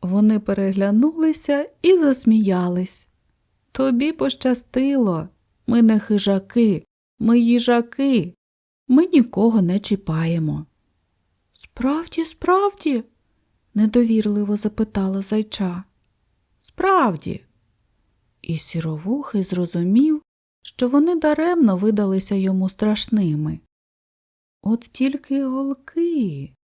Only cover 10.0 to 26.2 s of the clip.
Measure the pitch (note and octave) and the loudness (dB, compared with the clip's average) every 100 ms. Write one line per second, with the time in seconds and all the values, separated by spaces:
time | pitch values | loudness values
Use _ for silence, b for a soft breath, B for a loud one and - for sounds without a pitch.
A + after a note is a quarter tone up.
10 | - D#3+ E3 E3+ D#3 D3 D#3 _ _ _ | -2 -4 -2 -2 -2 -4 -10 _ _ _
11 | _ _ _ _ _ _ - - B3+ D4+ | _ _ _ _ _ _ -20 -6 -2 -2
12 | E4+ - D#4+ - - F#4 G4+ G4 D#4+ B3+ | -6 -6 -6 -6 0 0 0 -4 -4 -4
13 | A3+ _ _ _ _ _ _ - G#3+ A#3+ | -6 _ _ _ _ _ _ 0 2 2
14 | A#3 A3 G#3 G#3 G3+ G#3 G#3+ G#3+ G#3+ - | 2 2 0 -2 -2 -2 -4 -4 -4 -2
15 | F#3+ G3 G3 G#3+ G#3+ - F#3+ F3+ F#3+ _ | -4 -4 -4 -4 -4 -4 -6 -6 -14 _
16 | _ _ _ _ _ _ - - F#4 F#4+ | _ _ _ _ _ _ -18 -4 0 2
17 | C4 E3 - - _ _ _ _ _ _ | 2 -2 -8 -12 _ _ _ _ _ _
18 | _ _ _ _ - E3 - E3 D#3 D#3 | _ _ _ _ -8 -4 -2 -4 -6 -8
19 | F3 C4 C#4 G#3 F#3 F3+ F3 F3+ F3 G#3 | -6 -6 -4 -4 -2 -2 -2 -2 2 2
20 | D4+ D4+ _ _ _ _ - - B3 C#4 | 4 0 _ _ _ _ -20 -4 0 2
21 | D#4 F4 D#4 D4+ E4 F4 B3+ F#3 G#3 G#3+ | 2 0 0 0 0 2 2 2 0 0
22 | G3+ F#3+ F#3+ G3+ F#3+ F#3+ F#3 - G#3+ G#3+ | 0 -2 -2 -2 0 0 -2 -2 -2 -2
23 | - A3 F3+ D3+ D#3 D#3+ _ _ _ _ | 0 0 0 -2 -4 -8 _ _ _ _
24 | _ _ _ _ _ _ G3 A3+ - - | _ _ _ _ _ _ -4 -4 -4 -4
25 | C4 C#4 - C#4 C4+ C4 C#4 C#4 - - | -4 -4 -4 -4 -2 -4 -6 -8 -8 -4
26 | E4+ D#4+ | -2 -2